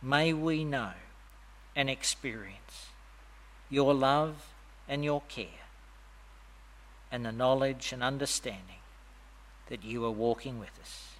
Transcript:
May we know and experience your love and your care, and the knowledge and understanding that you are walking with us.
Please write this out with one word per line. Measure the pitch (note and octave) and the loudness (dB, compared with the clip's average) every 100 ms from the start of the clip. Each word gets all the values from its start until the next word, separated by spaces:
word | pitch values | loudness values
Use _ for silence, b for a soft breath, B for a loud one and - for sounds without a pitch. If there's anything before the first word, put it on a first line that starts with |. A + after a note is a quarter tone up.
May | B2+ C#3+ D#3+ | 4 4 6
we | D#3+ D#3+ D#3 | 4 2 0
know | D#3 C#3 G#2+ F2+ - - - - - - - | 0 -2 -2 -8 -16 -20 -20 -20 -20 -20 -10
and | - C#3 | -2 0
experience | C3 - - C#3 A2 G2 G2 - - - - - - - - - - - | 0 -2 -4 -6 -8 -12 -16 -18 -18 -18 -20 -20 -20 -20 -20 -20 -20 -2
your | C#3 C#3 | 4 6
love | C#3+ C3 C#3+ D#3 D3+ - - - - - | 6 6 6 2 -4 -16 -20 -20 -20 -6
and | C#3 | -2
your | D3 D3 - | 0 0 -2
care, | - F2 - - - - - - - - - - - - - - - - | -10 -10 -10 -20 -20 -20 -20 -20 -20 -20 -20 -20 -20 -20 -20 -20 -20 -8
and | B2 | -6
the | A#2 | -4
knowledge | A2+ B2+ C3+ C3+ C3 - | 2 4 6 4 0 -6
and | B2+ | -2
understanding | B2 C#3 C#3 - C3 G2 F#2 - - - - - - - - - - | -2 0 -2 -2 -4 -10 -14 -18 -20 -20 -20 -20 -20 -20 -20 -20 -12
that | A#2+ | -12
you | G#2+ A#2+ | -6 -2
are | A#2 | -2
walking | G#2+ A#2 A#2 C3+ A#2+ | 0 2 0 -2 -10
with | G2+ - | -12 -16
us. | - - - - | -16 -16 -16 -20